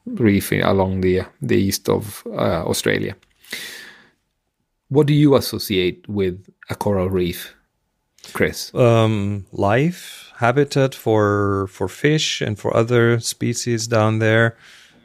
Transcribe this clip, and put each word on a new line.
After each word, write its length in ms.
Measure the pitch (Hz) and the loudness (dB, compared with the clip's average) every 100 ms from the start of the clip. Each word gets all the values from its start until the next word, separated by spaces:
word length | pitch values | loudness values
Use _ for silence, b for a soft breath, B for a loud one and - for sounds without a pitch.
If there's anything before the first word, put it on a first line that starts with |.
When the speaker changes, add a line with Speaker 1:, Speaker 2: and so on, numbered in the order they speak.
| - | -12
Speaker 1:
reef 440 | 233 113 98 - | 0 2 2 0
in, 120 | 101 | 0
along 380 | 87 98 95 95 | 2 2 0 0
the, 200 | 92 92 - _ | 0 0 -2 _
the 160 | 127 107 | -2 0
east 320 | 98 - - | 0 -2 -2
of, 360 | 98 101 - - | -2 -4 -12 -10
uh, 320 | 214 110 87 - | -4 -2 -2 -2
Australia. 500 | - - 50 52 - _ _ B B B B B B B B _ _ _ _ _ _ - | -2 -2 -2 -4 -10 _ _ B B B B B B B B _ _ _ _ _ _ -2
What 160 | 135 147 | 2 4
do 80 | |
you 220 | 147 147 131 | 4 6 4
associate 760 | - 104 - 95 90 87 - | 2 -6 -2 0 0 -2 -6
with 340 | 104 95 92 - _ - | -2 -2 -4 -12 _ -12
a 40 | - | -6
coral 360 | 104 101 92 | -2 0 0
reef, 420 | 95 90 87 - - _ _ _ _ _ _ - | 0 -2 -4 -12 -20 _ _ _ _ _ _ -12
Chris? 400 | - 85 - - | -2 -2 -2 -6
Speaker 2:
Um, 720 | - 120 117 110 110 101 101 95 | 2 4 4 4 0 -2 -6 -8
life, 800 | - 101 113 156 180 - - - - | -4 0 2 0 -4 -12 -20 -20 -2
habitat 580 | 117 131 143 143 135 - | 0 2 0 0 0 -2
for, 720 | - 110 104 101 101 98 98 | 0 2 2 2 0 -2 -4
for 200 | - 92 | -6 -8
fish 540 | - 147 156 151 - | -2 0 0 -2 -4
and 160 | 123 107 | -4 -4
for 180 | - - | -2 0
other 440 | 117 120 117 117 | 2 2 4 2
species 640 | - - 120 120 - 117 113 | -2 -6 -4 -4 -4 -4 -2
down 320 | 117 107 110 | 0 2 2
there. 400 | 110 113 117 b b b b b | 2 2 2 b b b b b